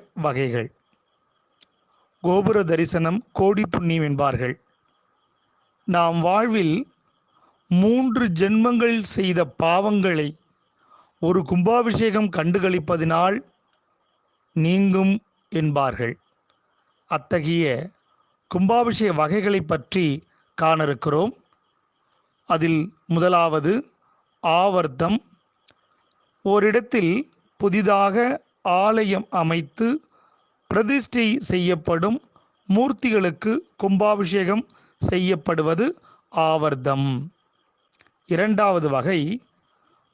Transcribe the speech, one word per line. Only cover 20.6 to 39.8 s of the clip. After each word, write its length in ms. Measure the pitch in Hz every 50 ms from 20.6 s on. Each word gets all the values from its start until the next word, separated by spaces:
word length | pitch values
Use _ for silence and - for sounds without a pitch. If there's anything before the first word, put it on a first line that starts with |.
| 160 160 165 160 156
இருக்கிறோம். 480 | 143 139 113 - 156 143 156 190 240 - _ _ _ _ _ _ _ _ _ _ _ _ _ _ _ _ _ _ _ _ _ _ -
அதில் 320 | 175 160 160 165 165 156 156 202 - _ _
முதலாவது 680 | - 165 170 180 180 180 170 170 165 156 156 139 165 214 262 302 - _ _ _ _ _ _ _ _ _ _ -
ஆவர்த்தம். 720 | 165 160 175 190 202 185 180 165 147 127 135 165 180 208 - - _ _ _ _ _ _ _ _ _ - _ _ _ _ _ _ _ _ _ _ _ _ _ -
ஓரிடத்தில் 680 | 196 202 208 196 214 208 240 233 - - 220 180 165 185 247 302 - _ _ _ _ _ -
புதிதாக 560 | 202 202 180 214 196 214 202 196 196 202 190 233 240 247 277 - _ _ _ _ - 190 180
ஆலயம் 520 | 180 196 214 220 226 214 190 196 196 220 -
அமைத்து 580 | - 180 165 160 170 170 151 135 - - 226 233 277 320 _ _ _ _ _ _ _ _ _ _ _ _ _ -
பிரதிஷ்டை 580 | - 208 226 208 277 277 226 - - 247 226 214 226 277
செய்யப்படும் 800 | 214 - 190 180 175 180 180 160 - 185 170 165 180 208 233 294 _ _ _ _ _ _ _ _ _ -
மூர்த்திகளுக்கு 840 | 190 220 262 285 240 - - 240 220 208 185 175 165 - - 214 226 320 - _ _
கும்பாபிஷேகம் 840 | - 196 196 196 180 208 214 208 202 196 160 190 202 185 175 202 226 - _ _ _ _ _ _ -
செய்யப்படுவது 840 | - - 185 185 185 185 185 160 - 190 165 160 156 160 165 170 233 311 370 - _ - - _ _ _
ஆவர்த்தம். 760 | - 170 160 160 160 156 151 151 143 131 123 139 135 135 139 139 131 123 143 175 - _ _ _ _ _ _ _ _ _ _ _ _ _ _ _ _ _ _ -
இரண்டாவது 580 | 170 170 202 214 214 196 208 202 185 170 151 147
வகை 320 | 139 131 123 175 190 160 143 160 220 254 _ _ _ _ _ _ _ _